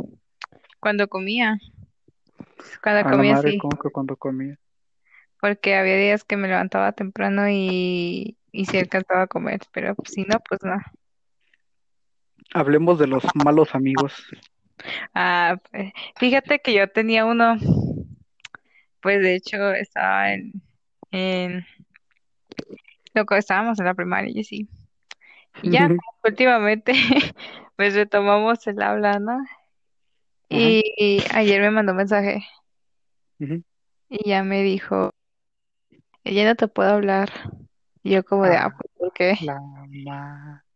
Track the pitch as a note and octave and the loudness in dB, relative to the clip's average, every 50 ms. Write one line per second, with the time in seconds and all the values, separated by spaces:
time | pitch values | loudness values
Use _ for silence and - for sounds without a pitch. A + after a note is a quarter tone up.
0 | - - - _ _ _ _ _ - - _ _ _ _ _ _ - G#3+ G#3 G3+ | -8 -12 -16 _ _ _ _ _ -20 -20 _ _ _ _ _ _ -4 -2 0 0
1 | G3+ G3+ - F#3+ F#3 G3 A3 B3 A#3+ A3 A3 G#3 - - - - - - _ _ | -2 -2 -4 -6 -6 -4 -2 -2 0 0 -2 -4 -6 -12 -20 -20 -20 -20 _ _
2 | _ _ _ _ _ _ _ - - _ _ - - - - - - G#3+ G#3 G#3 | _ _ _ _ _ _ _ -20 -20 _ _ -20 -20 -20 -16 -6 -2 0 2 2
3 | G3+ C3+ C3 C3+ C3+ C#3 C#3 C#3 D3 D3 C#3 G3+ - C#3+ D3+ D3+ - D3 - C#3 | 4 4 4 4 6 6 4 4 4 2 0 0 -2 -4 -4 -4 -6 -6 -6 -6
4 | C3+ C3+ C#3 - - C#3 C3 C3 C3+ C#3 C#3+ - _ _ _ _ _ _ _ _ | -6 -6 -6 -8 -8 -6 -6 -6 -8 -10 -12 -16 _ _ _ _ _ _ _ _
5 | _ _ _ - _ _ _ _ - G3+ G3+ G3+ - G3+ G3 F#3+ F#3+ F#3+ F#3+ F#3+ | _ _ _ -20 _ _ _ _ -2 -2 -2 -2 0 0 2 2 2 2 2 2
6 | G3+ G3+ G#3 G#3 - - G#3+ G3+ G3 F#3+ F#3 F#3 F#3+ F#3+ - F#3+ G3 G3+ G#3+ - | 4 2 2 0 -2 -4 -6 -4 -2 0 0 0 0 0 0 0 0 0 -2 -4
7 | G3+ F#3+ G3 - G3 G3 G3 G3+ G3+ G3+ G3+ G3 F#3+ F#3 F#3 F#3 F3+ F3+ F3+ F3 | -8 -10 -6 -4 -2 -2 0 0 0 0 0 0 -2 -2 -2 -2 -2 -2 -2 -2
8 | F3 F3 F3+ F#3 G#3 G#3+ G#3+ _ _ _ - - G3 - - F#3+ F3+ F3+ - F#3+ | -4 -4 -6 -8 -8 -10 -14 _ _ _ -8 -8 -6 -2 -2 -2 -2 -2 -2 -4
9 | F#3 - F#3 F#3 F#3 F3+ - F3 - - - G3 - - - - - - G3+ - | -2 0 0 0 0 -2 -4 -6 -6 -6 -6 -8 -10 -10 -10 -6 -6 -6 -6 -6
10 | - - - G3 F#3+ G3 G#3+ A#3 - - F#3+ G3 - F#3+ F#3 G3+ - - - _ | -10 -10 -8 -8 -4 -2 -2 -4 -4 -6 -8 -8 -6 -6 -6 -8 -8 -12 -18 _
11 | _ _ _ _ _ _ _ _ _ _ _ _ _ _ _ _ _ _ _ _ | _ _ _ _ _ _ _ _ _ _ _ _ _ _ _ _ _ _ _ _
12 | _ _ _ _ _ _ _ _ _ - - E3 D3 C#3 D3 D3+ E3 E3+ F3+ D#3 | _ _ _ _ _ _ _ _ _ -6 -2 -2 2 4 2 4 4 4 4 4
13 | D3 C3+ C3+ C3 - C3 - D3 D3 D3 D3 D#3+ D#3 - - C3+ C3+ C3+ C3+ C#3+ | 4 2 2 0 0 0 0 2 4 4 6 4 4 4 2 0 0 0 0 0
14 | C#3 C#3 - - - - - - - _ _ _ _ _ _ - - - - - | 0 -2 -4 -10 -20 -20 -20 -20 -20 _ _ _ _ _ _ -20 -16 -14 -12 -12
15 | - - - F3+ F3+ F3+ F3+ F3 F3 E3+ F3+ F#3+ - _ - - F#3+ G3 - - | -12 -6 -4 -2 0 0 2 2 2 0 0 -2 -6 _ -12 -10 -10 -10 -12 -14
16 | - - - - B3+ B3 B3+ C4+ C4 - D4 C#4+ - C4 A3+ G3+ G3 G3 - A#3+ | -16 -16 -6 -2 0 2 2 2 2 0 0 0 0 2 2 2 2 2 0 0
17 | A3 A3 A3+ A3 A3 A3+ A#3 A#3 A#3 A3+ A#3 G#3+ - - - - - - - - | 0 2 2 2 2 2 2 4 4 4 4 2 2 2 2 2 2 -2 -4 -8
18 | - - - - _ _ _ _ - - - - _ _ _ _ _ _ _ _ | -10 -14 -18 -20 _ _ _ _ -20 -20 -20 -20 _ _ _ _ _ _ _ _
19 | - F#3+ G3+ G3 F#3+ F#3 F3+ F#3 - - - G3+ G3+ G3+ F#3+ - G3+ - - - | -2 0 2 2 2 2 0 0 -4 -6 -6 -4 -2 -2 -2 -4 -6 -6 -4 -2
20 | - F#2+ F#2+ G2 G2 G2+ G2+ F#2+ - - - F#3+ - _ _ _ _ _ _ _ | 0 0 2 2 0 0 -2 -4 -6 -10 -14 -16 -18 _ _ _ _ _ _ _
21 | - - - F#3 F#3 F#3+ F#3 F3+ F3+ F3+ F3+ F3+ F3 - _ - - _ _ _ | -16 -10 -8 -6 -4 -4 -4 -4 -4 -6 -8 -10 -12 -14 _ -20 -20 _ _ _
22 | _ _ _ _ _ _ _ _ _ - - - - - - - _ _ _ _ | _ _ _ _ _ _ _ _ _ -20 -18 -18 -18 -18 -20 -20 _ _ _ _
23 | _ _ - A3+ G#3 G#3 - D4 D4+ - F#3+ F#3+ A3 A#3 A3+ G3+ F3+ F3+ F#3 F#3 | _ _ -4 -2 0 2 2 0 2 0 0 -2 0 -2 -2 -2 -2 -2 -2 -2
24 | F3 F3+ F#3 G3 G3 - - G#3+ G#3+ - G#3 G#3 G#3+ - - - - _ _ _ | -4 -4 -4 -4 -4 -6 -6 -8 -8 -8 -10 -12 -12 -12 -14 -20 -20 _ _ _
25 | _ - - - _ _ _ _ _ _ - - - F3 F3 B3+ E3+ E3 E3+ F3 | _ -20 -20 -20 _ _ _ _ _ _ -14 -8 -2 2 4 4 4 4 2 0
26 | - - - _ - A3 G#3 - B3+ B3+ B3 A3+ G#3 G#3 G#3+ A3 - - C4 C4 | -2 -6 -8 _ -2 -2 0 2 4 4 4 4 2 2 0 0 0 0 0 2
27 | B3+ A3+ C4+ C#4+ - - - - - - - - - - _ - G3+ G3+ G3 G#3 | 2 2 2 2 0 0 -4 -12 -18 -20 -20 -20 -20 -12 _ 0 0 2 2 2
28 | G#3 G#3 - G#3 G3+ G3+ G3+ G#3 G#3+ A3+ A#3 A3+ - A3 G3+ G3+ G3+ G3+ G#3 G#3 | 0 2 2 2 4 4 4 4 4 2 0 -2 -4 -6 -4 -2 0 0 0 0
29 | G#3 G3+ G3+ G3+ G3+ A3 A#3+ C4 C4+ - - _ _ _ _ _ _ _ _ _ | 0 0 0 0 -2 -4 -6 -6 -8 -10 -16 _ _ _ _ _ _ _ _ _
30 | _ _ _ _ _ _ _ _ _ - B3 A#3 A3+ A3+ A3 A3 G#3+ G#3+ - - | _ _ _ _ _ _ _ _ _ -4 0 2 4 4 6 4 2 2 0 0
31 | G#3 G3+ G3+ G3 G3 - A3 A3 A3 G#3 G3+ G3 G3+ G#3 G#3+ A3 G#3 G3 F#3 F#3 | 2 2 2 2 0 0 0 2 4 4 4 4 4 2 2 2 2 0 0 0
32 | G3 G3 G#3 G3+ G3 G3+ - G#3 - - - _ _ _ _ _ _ _ _ _ | 0 0 0 0 0 0 -2 -4 -6 -12 -18 _ _ _ _ _ _ _ _ _
33 | _ _ _ _ _ _ _ - D3+ C#3 D#3+ E3+ E3+ _ _ _ _ _ _ _ | _ _ _ _ _ _ _ -10 -8 -8 -8 -8 -10 _ _ _ _ _ _ _
34 | _ _ C4 G#3 G#3+ G#3 G3 G3 F#3+ F#3+ G3 G3 G3 G3 F#3+ G3 - - G3 - | _ _ -4 -2 0 0 0 0 0 0 0 0 0 0 0 -2 -4 -2 -2 -2
35 | - G2+ - _ _ _ _ _ _ _ _ _ _ _ _ _ _ _ _ _ | -2 -2 -4 _ _ _ _ _ _ _ _ _ _ _ _ _ _ _ _ _
36 | _ _ _ _ - - G3 G3+ G#3 A3 A#3 - A#3 G#3 - - G3 F#3+ G#3 G#3 | _ _ _ _ -8 -4 0 2 4 2 2 2 0 -2 0 2 2 2 2 2
37 | G3+ G3 G3 G3 G3 - - - - - - - - - _ _ _ _ _ _ | 2 2 0 0 0 -2 -6 -10 -14 -14 -16 -16 -20 -20 _ _ _ _ _ _
38 | - G3 G3 F#3+ F#3 - G3+ G3 G3 F#3 E3+ - - G#3 - - - - _ - | -2 0 0 0 2 0 0 2 4 4 4 4 2 -2 -6 -8 -16 -18 _ -8
39 | F3+ F#3 - - F3+ F3+ G3+ - E3 D3 C#3 C#3 C#3 C#3 C#3 C#3 C#3 C#3 C#3 C#3 | -8 -6 -2 0 0 0 0 -2 -4 -6 -8 -10 -12 -16 -18 -20 -20 -20 -18 -16
40 | C#3 C#3+ C#3+ C#3 C#3+ C#3+ C#3+ C#3+ D3 D3+ D3 C#3+ _ _ _ | -14 -12 -12 -12 -12 -14 -16 -18 -18 -20 -20 -20 _ _ _